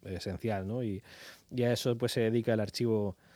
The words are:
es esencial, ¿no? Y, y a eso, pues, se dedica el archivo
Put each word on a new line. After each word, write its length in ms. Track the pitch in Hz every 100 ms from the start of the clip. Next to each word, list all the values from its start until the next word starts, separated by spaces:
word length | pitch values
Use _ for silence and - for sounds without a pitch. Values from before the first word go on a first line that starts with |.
| -
es 60 |
esencial, 540 | 90 98 85 113 98 95
¿no? 160 | 123
Y, 180 | 113 95 - - - - -
y 140 | 127
a 100 | 120
eso, 240 | 120 127 117
pues, 140 | 120
se 100 | 127
dedica 320 | 113 117 120
el 60 | 110
archivo 580 | 101 - 120 110 101 - _